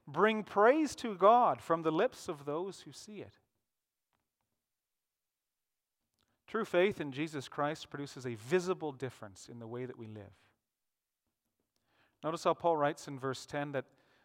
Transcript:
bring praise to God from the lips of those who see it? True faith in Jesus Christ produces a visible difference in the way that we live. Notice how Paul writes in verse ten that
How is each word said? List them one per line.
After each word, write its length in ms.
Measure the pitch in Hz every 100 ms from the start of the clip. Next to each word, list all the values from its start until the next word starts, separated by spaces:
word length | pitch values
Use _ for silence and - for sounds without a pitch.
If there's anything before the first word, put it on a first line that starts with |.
| -
bring 340 | 143 208 220
praise 540 | 185 202 214 302 302 -
to 180 | 240 185
God 440 | 196 240 226 131
from 220 | - 165
the 100 | 160
lips 380 | 160 247 - -
of 160 | 151 143
those 340 | 151 196 -
who 120 | -
see 280 | 131 - 208
it? 140 | 113 - _ _ _ _ _ _ _ _ _ _ _ _ _ _ _ _ _ _ _ _ _ _ _ _ _ _ _ _ _ _ -
True 180 | -
faith 340 | 202 175 196 -
in 140 | 151
Jesus 340 | 131 160 151 123
Christ 440 | - 147 156 -
produces 360 | 143 143 - 127
a 100 | 113
visible 560 | 113 180 175 170 156
difference 580 | 135 131 - 107 95 -
in 80 | 120
the 80 | 113
way 180 | 120
that 140 | 127 127
we 80 | 110
live. 260 | 107 98 98 _ _ _ _ _ _ _ _ _ _ _ _ _ _ _ _ _ _
Notice 220 | 151 165
how 100 | 180
Paul 240 | 160 170 160
writes 280 | 147 156 -
in 120 | 139
verse 260 | 135 127
ten 280 | - 147 143
that 120 | 135 - _ _ _